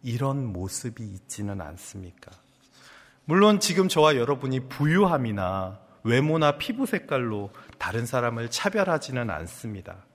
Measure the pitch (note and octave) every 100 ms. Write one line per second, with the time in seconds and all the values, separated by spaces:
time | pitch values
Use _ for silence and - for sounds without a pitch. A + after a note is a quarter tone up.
0 | B2+ A#2+ C#3 C#3 B2+ F2+ F#2+ - B2+ A2+
1 | A2 F#2+ _ - G#2 G2 D#2 E2 - G2
2 | F2+ - - - _ _ _ _ - -
3 | - _ - F3 G#3 G#3 - F3 F#3 E3
4 | D#3 C#3+ A#2 C#3 C3 C3 B2+ - D3 E3+
5 | G3 D#3+ A#2+ G2+ F#2 F#2+ F#2 G2 - -
6 | A2+ A#2+ D3+ D#3+ D3+ D3 - A#3 C4+ G3
7 | - C3+ A#2+ G#2+ G2+ - - - - A2
8 | A#2 C3 A#2+ A#2 A#2 - G3+ G#3 F#3 D#3+
9 | - B2+ A#2 D#2+ E2+ - A#2 G2+ F2+ F2+
10 | -